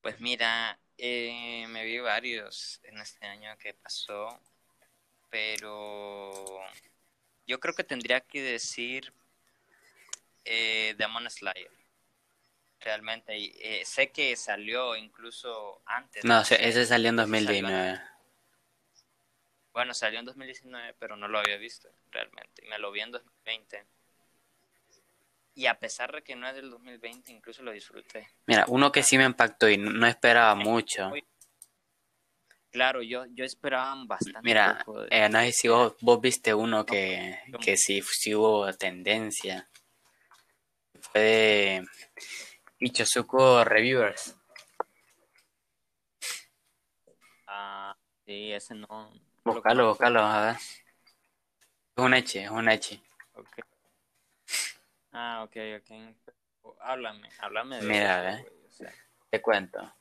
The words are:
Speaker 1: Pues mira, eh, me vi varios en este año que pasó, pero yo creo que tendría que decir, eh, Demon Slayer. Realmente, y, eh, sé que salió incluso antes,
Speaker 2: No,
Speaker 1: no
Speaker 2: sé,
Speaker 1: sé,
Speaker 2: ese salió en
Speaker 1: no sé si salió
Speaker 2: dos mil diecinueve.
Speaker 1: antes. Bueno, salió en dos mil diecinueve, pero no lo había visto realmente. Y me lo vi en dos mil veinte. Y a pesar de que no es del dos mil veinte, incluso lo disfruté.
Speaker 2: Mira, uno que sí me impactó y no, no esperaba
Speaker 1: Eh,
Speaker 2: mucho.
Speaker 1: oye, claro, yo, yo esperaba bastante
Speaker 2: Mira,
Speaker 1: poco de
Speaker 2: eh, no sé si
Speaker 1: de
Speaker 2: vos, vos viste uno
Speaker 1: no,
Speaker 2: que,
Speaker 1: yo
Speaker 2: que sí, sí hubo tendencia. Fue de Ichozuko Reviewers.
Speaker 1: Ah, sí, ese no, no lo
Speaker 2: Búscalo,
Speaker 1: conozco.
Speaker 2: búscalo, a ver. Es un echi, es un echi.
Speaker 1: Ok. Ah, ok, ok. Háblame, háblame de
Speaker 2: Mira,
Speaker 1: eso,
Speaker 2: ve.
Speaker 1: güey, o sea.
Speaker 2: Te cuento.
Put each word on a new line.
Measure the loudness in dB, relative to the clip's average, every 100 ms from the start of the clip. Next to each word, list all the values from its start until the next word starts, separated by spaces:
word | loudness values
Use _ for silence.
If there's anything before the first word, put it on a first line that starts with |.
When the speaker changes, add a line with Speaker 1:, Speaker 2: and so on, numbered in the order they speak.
Speaker 1:
Pues | -8 -8
mira, | -6 -2 0 0 -4 -8 _ _
eh, | -6 -6 -6 -10 -12 -12 -12
me | -10
vi | -8 -6
varios | -4 -4 -4 -10 -10 -16 -16 -18
en | -20 -20
este | -20 -18 -18
año | -16 -20 -16
que | -16
pasó, | -16 -14 -14 -10 -10 -12 -14 _ _ _ _ _ _ _ _ _
pero | -8 -6 -6 -10 -14 -12 -12 -12 -14 -14 -14 -14 -16 -18 -20 _ _ _ _ _ _ _
yo | -8
creo | -6
que | -8
tendría | -8 -8 -2 -4
que | -4 -10
decir, | -6 -6 -8 -10 -10 -10 -14 _ _ _ _ _ _ _ _ _ _ -18 _ _
eh, | -6 -4 -2 -2 -4 -4
Demon | -6 -6 -10
Slayer. | -10 -10 -10 -14 _ _ _ _ _ _ _ _ _ _ _
Realmente, | -8 -6 -6 -10 -10 -12
y, | -12 -14
eh, | -10 -10 -8
sé | -2 -2
que | 0 -4 -4
salió | -6 -8 -4 -4 -4
incluso | -6 -12 _ -20 -16 -12 -12 -14 -18 -10
antes, | -10 -10 -6
Speaker 2:
No, | 4 4
Speaker 1:
no |
Speaker 2:
sé, | 6 4
Speaker 1:
sé, | 4
Speaker 2:
ese | 2 4
salió | 4 4
en | 2
Speaker 1:
no | 2
sé | 2
si | 0
salió | 0
Speaker 2:
dos |
mil | 0
diecinueve. | -2 -2
Speaker 1:
antes. | -6 -14 _ _ _ _ _ _ _ _ _ _ _ _ _ _ _ _
Bueno, | -6 -4
salió | -2 -4 -4
en | -12
dos | -18
mil | -20
diecinueve, | -20 -18 -16 -16 -14
pero | -16 -10
no | -6
lo | -2
había | -2 -2
visto | -8 -20 _ _ _
realmente. | -12 -12 -14 -20 -20
Y | -16
me | -10
lo | -10
vi | -10
en | -12
dos | -14
mil | _ _
veinte. | -14 -14 _ -20 _ _ _ _ _ _ _ _ _ _ _ _ _ _ _ _ _ -4
Y | -2
a | -2
pesar | -6 -10 -10
de | -12
que | -16 -14
no | -14
es |
del | -14 -16
dos | -20
mil | -20 -18
veinte, | -18 -18 -20
incluso | -20 -20 -18
lo | -16
disfruté. | -16 -18 -20 -18 -18 -20 _ 2
Speaker 2:
Mira, | 4 4
uno | 4 4
que | 6
sí | 4 6
me |
impactó | 6 6 2 6 6
y | 6
no, | 0
no | 2 2
esperaba | 4 6 8 8 6
Speaker 1:
Eh, |
Speaker 2:
mucho. | 2 0 0 -4 -4
Speaker 1:
oye, | -6 -14 _ -20 _ -20 _ _ _ _ _ _ _ _ _ _
claro, | -2 0 0
yo, | -6 -8 -10
yo | -10
esperaba | -10 -6 -4 -2 -4 -8
bastante | -8 -8 -8 -6
Speaker 2:
Mira, | 2 4 4 2
Speaker 1:
poco | -6 -10
de | 0
Speaker 2:
eh, | 2 4
no | 4
sé | 2
si | 2 4
Speaker 1:
de |
Speaker 2:
vos, | 6 4 2
vos | 4 6
viste | 4 0 0
uno | 2 2 0
Speaker 1:
no, | 0
Speaker 2:
que, | -2 -2 -4 -8 -12 -14
Speaker 1:
yo | -4
Speaker 2:
que | 0 2
sí, | 2 0
sí | -2 -4 -2
hubo | 2 4 4 0
tendencia. | -4 -6 -6 -2 0 0 -6 -8 -8 -12 -20 _ _ _ _ _ -20 _ _ _ _ _ _
Fue | -2 2
de | 4 6 6 4 2 0 -6 -18 -20 -20 -16 -16 -16 -20 -20 _
Ichozuko | -4 -2 0 0 0 6 8 8
Reviewers. | 8 6 4 4 2 0 -12 -16 _ -20 -20 _ -12 _ _ _ _ _ _ _ _ _ _ _ _ _ -12 -12 -16 _ _ _ _ _ _ _ _ _ _
Speaker 1:
Ah, | -14 -12 -12 -14 -16 _ _ _
sí, | -14 -10
ese | -10 -12
no, | -18 -16
no | -16 -18 -20 _ _
lo | -4
Speaker 2:
Búscalo, | 0 4 6
Speaker 1:
conozco. | 6
Speaker 2:
búscalo, | 6 6 6
a | 6 4 2
ver. | 0
Es | -8 -18 _ _ _ _ _ _ _ _ _ _ _ 0
un | 4
echi, | 4 2 -6
es | -6
un | 0 2
echi. | 2 0 -14 _ _ -20
Speaker 1:
Ok. | -20 -20 -20 -20 _ _ _ _ _ _ _ -8 -6 -6 -10 _ _ _
Ah, | -12 -10 -10
ok, | -10 -12 -12 -14
ok. | _ -20 -20 _ -20 _ _ _ -20 -18
Háblame, | -10 -8 -8 -14 -20 -14
háblame | -8 -8 -8 -8
de | -2
Speaker 2:
Mira, | 0 2 0 -2
Speaker 1:
eso, | -8
Speaker 2:
ve. | -14
Speaker 1:
güey, | _ _
o |
sea. | _ -20 -20 _ _ _
Speaker 2:
Te | -4
cuento. | 2 0 0 -12 -16 _